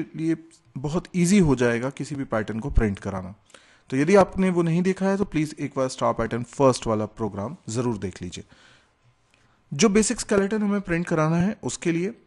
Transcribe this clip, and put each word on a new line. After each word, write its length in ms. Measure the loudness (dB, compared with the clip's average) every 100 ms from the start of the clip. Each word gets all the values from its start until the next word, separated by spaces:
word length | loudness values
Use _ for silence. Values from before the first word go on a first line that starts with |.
| -2 -4
लिए 200 | -2 -4 -6 _ _ -10
बहुत 320 | -6 -6 -4 0
ईजी 220 | 4 6
हो 160 | 6 4
जाएगा 340 | 4 2 -2
किसी 240 | -6 -8
भी 100 | -6 -4
पैटर्न 340 | -4 -2 -6
को 100 | 0
प्रिंट 280 | 2 2 0
कराना। 360 | -6 -8 -10 -16 _ -20 _ _ -4
तो 60 | 0
यदि 180 | 4 6
आपने 340 | 4 2 0
वो 120 | 2
नहीं 200 | 2 2
देखा 240 | 0 0 -2
है 100 | -2
तो 80 | -2
प्लीज 280 | -2 -4 -6
एक 120 | -8 -4
बार 120 | -4
स्टार 240 | -2 -2
पैटर्न 300 | 0 -2 -4 -6
फर्स्ट 380 | 2 4 4 0
वाला 200 | -2 -2
प्रोग्राम 480 | -4 -6 -4 -8 -10 -8
ज़रूर 300 | -4 -2 -4
देख 240 | -6 -8
लीजिए। 220 | -12 -12 -18 _ -20 _ _ _ _ _ _ _ _ _ -10
जो 160 | 2 4
बेसिक 320 | 4 2 -2
स्केलेटन 420 | 0 0 0 -2
हमें 180 | 0 -2
प्रिंट 260 | -2 -2 0
कराना 280 | 0 2 2
है 220 | 0 -2
उसके 280 | -8 -4 -2
लिए 220 | -2 -2 -8